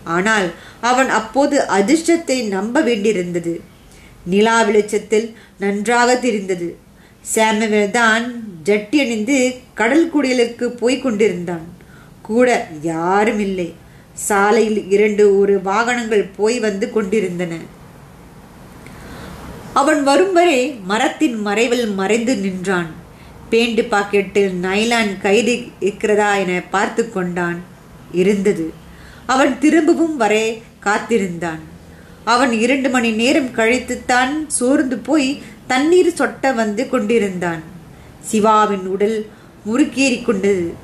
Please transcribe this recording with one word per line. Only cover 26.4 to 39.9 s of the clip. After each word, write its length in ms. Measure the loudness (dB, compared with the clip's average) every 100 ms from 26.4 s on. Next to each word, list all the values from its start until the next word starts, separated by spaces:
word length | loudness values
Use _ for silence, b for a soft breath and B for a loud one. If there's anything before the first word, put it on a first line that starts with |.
| 0 -4 -2
பார்த்து 400 | -2 -2 -2 -4
கொண்டான். 480 | -4 -4 -4 -4 -6 -12 -20 -20 -20 -8
இருந்தது. 600 | 0 2 2 0 -2 -4 -10 -20 B B B B
அவன் 340 | 2 2 2
திரும்பவும் 580 | 2 4 4 2 2 0
வரை 440 | 2 2 0 -4 -12 -8
காத்திருந்தான். 800 | -2 -2 0 0 0 -6 -8 -8 -14 -20 -20 B B B
அவன் 280 | 0 2 2
இரண்டு 380 | 2 2 2 2
மணி 220 | 0 0
நேரம் 440 | 0 2 2 0 0
கழித்துத்தான் 920 | 0 0 -2 -10 0 0 2 -2 -4
சோர்ந்து 500 | -2 0 2 0 -4
போய் 440 | 0 0 0 -4 B B -4
தண்ணீர் 460 | 0 4 4 4 0
சொட்ட 380 | -4 -2 -2 0
வந்து 340 | -2 -2 -2
கொண்டிருந்தான். 720 | -2 0 0 0 -4 -6 -6 -12 -20 -20 B B B -4
சிவாவின் 540 | 0 4 4 4 0 -4
உடல் 400 | -2 0 -2 -6 B B B -4
முறுக்கேறி 580 | 0 0